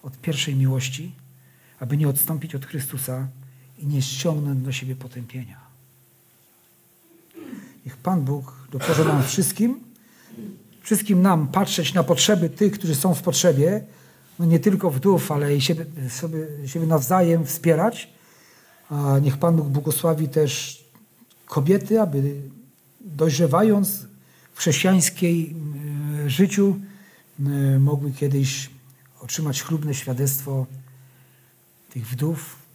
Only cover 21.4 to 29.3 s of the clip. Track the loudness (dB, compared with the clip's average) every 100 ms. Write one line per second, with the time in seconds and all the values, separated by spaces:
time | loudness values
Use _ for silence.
21.4 | -6 -2 4 2 4 2 2 2 0 -4
22.4 | -12 -18 -20 _ _ _ -14 0 0 2
23.4 | 2 4 4 4 2 -4 -12 -20 _ _
24.4 | _ -4 0 2 4 4 2 0 0 0
25.4 | -2 -8 -8 -8 -8 -6 -6 -4 -2 2
26.4 | 2 4 2 2 -6 -20 -20 -20 _ -4
27.4 | -2 2 4 4 4 2 -4 -2 0 2
28.4 | 0 -2 -10 -16 _ _ _ _ -10